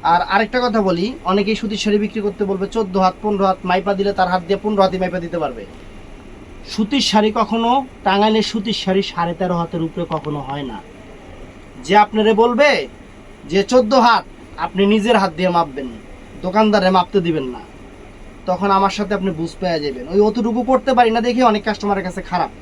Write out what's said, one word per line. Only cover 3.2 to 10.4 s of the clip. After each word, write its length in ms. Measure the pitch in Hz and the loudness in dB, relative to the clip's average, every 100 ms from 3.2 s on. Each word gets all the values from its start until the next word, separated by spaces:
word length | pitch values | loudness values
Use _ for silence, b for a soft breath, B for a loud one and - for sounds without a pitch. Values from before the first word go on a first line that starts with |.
পনেরো 240 | 214 202 190 | -4 0 0
হাত, 120 | - 185 | 0 0
মাইপা 280 | 185 190 | 0 0
দিলে 200 | 196 202 | -2 -2
তার 140 | 196 180 | 0 0
হাত 160 | 185 170 | 0 -2
দিয়ে 120 | 196 | -2
পনেরো 200 | 208 208 | 0 2
হাতই 140 | 190 185 | 2 2
মাইপা 220 | 185 180 | -4 -4
দিতে 200 | 170 170 | -6 -4
পারবে। 260 | 143 117 98 - - - - - - - - - - | -4 -6 -14 -18 -20 -20 -20 -20 -20 -20 -20 -18 -10
সুতির 320 | - 214 277 | -4 -2 0
শাড়ি 300 | - 214 214 220 | 2 2 2 0
কখনো, 500 | 220 226 233 262 262 - | -2 0 2 0 -2 -6
টাঙ্গাইলের 380 | 202 196 214 220 | 0 2 4 2
সুতির 320 | 202 226 208 | 0 -4 -4
শাড়ি 280 | 202 - 190 | -4 0 0
সাড়ে 320 | 196 - 170 | -2 -4 -4
তেরো 240 | 170 185 175 | -2 -2 -2
হাতের 240 | 170 175 | -4 -4
উপরে 240 | 160 180 170 | -6 -6 -6
কখনো 300 | 156 156 | -6 -6
হয় 240 | 147 | -8